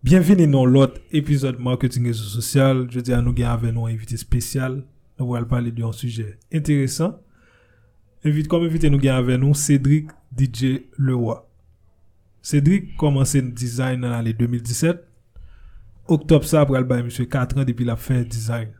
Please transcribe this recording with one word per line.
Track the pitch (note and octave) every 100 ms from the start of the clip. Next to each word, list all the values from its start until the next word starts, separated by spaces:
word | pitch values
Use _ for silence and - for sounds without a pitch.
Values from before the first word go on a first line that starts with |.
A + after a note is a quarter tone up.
Byen | - F#3
vini | E3 G3 D#3+
nan | C#3
yon | B2+
lòt | C3 C3+ - -
epizòd | D#3 C#3+ C#3+ C3+ A#2+
maketing | B2 B2+ B2+ B2 A#2+
rezo | A2+ G#2
sosyal. | G#2 A2+ C#3 C3+ C3 B2
Jodi | A#2 A#2+
a, | B2
nou | A#2+ A#2
gen | A#2+
avè | A#2 A#2
nou | A#2 A2+
yon | A2+
envite | A2 A#2
espesyal. | - B2+ A2+ C#3 C3 C3 C3 _ _ _
Nou | B2
pral | A#2+ A#2
pale | B2 A#2+
de | A#2
yon | A2+ G#2+
sijè | B2 A2+ G#2+ G2 _ D#3+
enteresan. | D3+ D3 C3+ - E3 B3 _ _ _ _ _ _ _ _ _ _
Envit, | D3+ D3+ D3+
kòm | E3+ E3+
envite | D#3+ C#3
nou, | C#3
gen | C3+ C3
avè | B2 B2+
nou | C#3 C#3+
Cedrik | - C#3+ C3 D3+ D3+ - _
Didje | B2 C3+ A2+ C3 C3 - -
Lewa. | C3+ B2+ A#2 A2+ _ _ _ _ _ _ _ _ _ _
Cedrik | - D3 C#3+ G3 - -
kòmanse | D3+ C#3 C3+ C#3 B2+
design | A2+ A#2+ A#2+ C3 B2+
nan | B2
lane | A#2 A2+ A2+
de | A#2+
mil | A#2+
dissèt, | A#2 A#2+ D#3+ E3+ - _ _ - - - - - - - -
oktòb. | D#3+ - D#3 C#3+
Sa | D#3+
a | C#3+
pral | C3 B2+
bay | B2
misye | A#2+ - A#2+
katran. | C#3 B2 C3+ C3
Depi | A#2
l | A#2+
ap | A2+
fè | - B2+
design | A2+ A2+ A2 A#2 G#2+ -